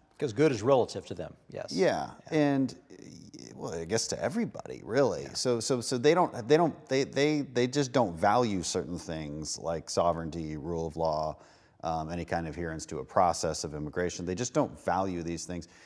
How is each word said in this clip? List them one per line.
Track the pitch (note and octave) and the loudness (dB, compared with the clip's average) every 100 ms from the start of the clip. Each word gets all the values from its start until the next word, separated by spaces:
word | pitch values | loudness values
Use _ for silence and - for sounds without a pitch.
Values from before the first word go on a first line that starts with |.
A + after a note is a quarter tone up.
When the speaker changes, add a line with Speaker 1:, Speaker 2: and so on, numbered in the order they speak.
| _ - | _ -6
Speaker 1:
'Cause | C#3 | -4
good | G#2+ D3+ | 4 2
is | A2+ | 4
relative | A#2 C3 G2+ G2 - | 4 4 4 -4 -10
to | |
them, | F2+ - - - | -10 -10 -14 -16
yes. | - - | -12 -6
Speaker 2:
Yeah, | F3 E3+ E2+ C2+ - - | 0 2 2 -4 -10 -2
Speaker 1:
Yeah. | D#3 | 2
Speaker 2:
and, | C#3+ C#3 B2+ - - | 4 4 0 -4 -20
y-, | - - - - - A#1+ - | -20 -18 -18 -18 -18 -16 -10
well, | A#2+ | -8
I | E2+ E2 | -6 -2
guess | A2+ - | 0 0
to | - | -2
everybody, | G#2+ G#3 F3 - - B1+ | -2 0 -4 -6 -12 -10
really. | - B2 B2+ D2+ | -2 4 4 2
Speaker 1:
Yeah. | C#2 | -6
Speaker 2:
So, | - B2+ A#2 | -4 0 0
so, | A2+ B2+ | 2 0
so | - B2+ | 0 4
they | D3 | 6
don't, | F3 D#3+ A#2 A2+ | 6 4 0 4
they | D#3 | 6
don't, | D#3+ - - | 6 0 -2
they, | C3+ | 0
they, | C3+ C3+ D3+ D3+ | 0 2 2 2
they | C3+ B2 B2 | 0 2 2
just | C#3+ C3 | 2 2
don't | C3 G#2 | 2 2
value | E2 G2+ A#2 A#2 F#2+ | 2 4 4 4 0
certain | E2 F#2 E2 E2+ | -2 -2 -4 -6
things | - D#2+ D2+ D2+ D2 - | -6 -8 -6 -8 -8 -6
like | D#2+ D#2+ - | -4 -4 -2
sovereignty, | - E2+ E2 D#2+ E2+ D#2 D2+ | 2 2 2 -2 -6 -6 -6
rule | D#2 E2 E2 | -4 -4 -4
of | D#2 | -2
law, | D#2+ D#2 D#2 D2 - - _ _ | 0 0 -2 -6 -14 -20 _ _
um, | E2 D#2+ D#2 | -4 -4 -4
any | F2 E2+ | -6 -2
kind | E2+ E2 | -2 -2
of | |
adherence | D2+ E2+ D#2+ - | -6 -6 -6 -8
to | D2+ | -8
a | |
process | C2 G2+ F2 - E2 D2+ | 0 4 4 4 -2 -2
of | D#2+ | -6
immigration. | D2+ D2+ F2 F2+ - F2 | -6 -6 -2 -2 -2 -6
They | |
just | F#2 B2 | -4 -2
don't | D#3 - - | 0 -2 -2
value | - F2+ F#2+ F2 | -2 0 0 -4
these | E2 E2+ - | -6 -6 -8
things. | F2 - - | -10 -10 -18